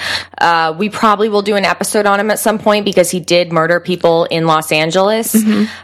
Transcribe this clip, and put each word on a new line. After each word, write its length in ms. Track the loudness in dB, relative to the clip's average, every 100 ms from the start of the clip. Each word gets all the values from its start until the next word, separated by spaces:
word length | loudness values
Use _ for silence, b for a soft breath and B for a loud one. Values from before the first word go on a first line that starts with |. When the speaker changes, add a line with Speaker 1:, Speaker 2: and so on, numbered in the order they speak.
| B B B -2
Speaker 1:
Uh, 380 | 0 2 0 -2
we 140 | -6
probably 400 | 0 0 2 0
will 100 | 0
do 160 | 0 0
an 80 |
episode 400 | 0 -2 -2 0
on 160 | 2 0
him 100 | 0
at 80 | 0
some 200 | 0 0
point 260 | 2 0
because 260 | 2 0 0
he 80 | -2
did 320 | 0 0 2
murder 300 | 0 0 -2
people 440 | -2 -2 2 2 0
in 200 | 0 0
Los 240 | 0 0
Angeles. 640 | 0 0 0 0 0 0
Speaker 2:
Mm-hmm. 300 | 0 2 0 -2 B